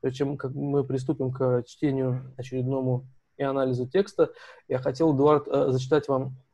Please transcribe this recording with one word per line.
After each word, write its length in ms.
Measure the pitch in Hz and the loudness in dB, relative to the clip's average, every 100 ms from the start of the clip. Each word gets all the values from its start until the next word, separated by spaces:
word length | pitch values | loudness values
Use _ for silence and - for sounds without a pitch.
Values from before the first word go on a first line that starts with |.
Прежде 160 | 135 127 | -4 -2
чем 200 | 139 143 | -4 -4
как 160 | 135 131 | -8 -6
мы 280 | 143 143 | -2 -2
приступим 480 | 131 131 131 151 131 | 0 -2 -2 -2 -4
к 320 | 131 131 123 120 | 0 0 0 -2
чтению 680 | - 147 135 131 127 131 - | -2 -2 0 0 -2 -6 -14
очередному 680 | 127 127 127 135 131 123 127 _ _ - | -8 -4 -2 0 0 -2 -4 _ _ -6
и 60 | |
анализу 440 | 139 135 131 123 127 | -2 0 0 -2 0
текста, 440 | 190 202 - 165 - - - _ | 0 -2 2 0 0 -20 -20 _
я 120 | 127 | -4
хотел, 360 | 131 131 160 139 | -2 0 2 4
Эдуард, 320 | 147 151 143 | 6 6 4
э, 220 | 139 139 | 0 2
зачитать 380 | 131 131 151 143 | 0 2 0 2
вам 300 | 131 135 - _ | -2 -2 -10 _